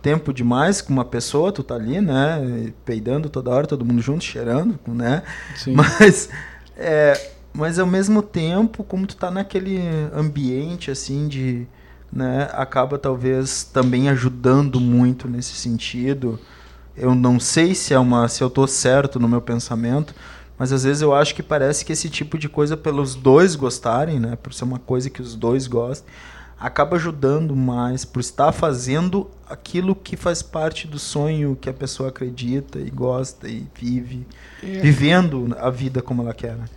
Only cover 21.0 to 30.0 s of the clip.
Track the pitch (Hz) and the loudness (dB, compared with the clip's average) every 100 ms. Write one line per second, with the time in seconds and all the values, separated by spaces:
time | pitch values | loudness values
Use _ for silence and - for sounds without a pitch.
21 | 151 139 147 - 170 151 135 151 - 156 | 4 4 4 0 -2 0 2 0 -4 -6
22 | 165 - 151 160 151 - 147 156 156 143 | -6 -6 -6 -6 -6 -2 -2 0 -2 -2
23 | 139 127 131 139 185 156 135 - 120 117 | -2 2 8 8 8 4 -4 -2 -2 0
24 | 156 151 117 117 - - 123 127 127 127 | 0 -2 -2 -6 -12 -8 -6 -6 -2 -2
25 | 131 - 123 113 117 127 127 120 120 139 | -2 -8 -14 -4 0 0 0 -2 -2 -6
26 | - - - - - - 127 - 147 175 | -12 -20 -20 -20 -20 -10 -8 0 0 0
27 | 165 151 135 147 160 135 127 120 120 127 | -2 -2 0 0 0 0 0 -2 -2 -4
28 | - - 120 - 143 - 170 131 127 143 | -6 -6 -6 0 0 2 0 -2 -2 0
29 | 180 190 - - - - - 175 185 190 | 0 -2 -4 -12 -18 -18 -8 -4 -2 -2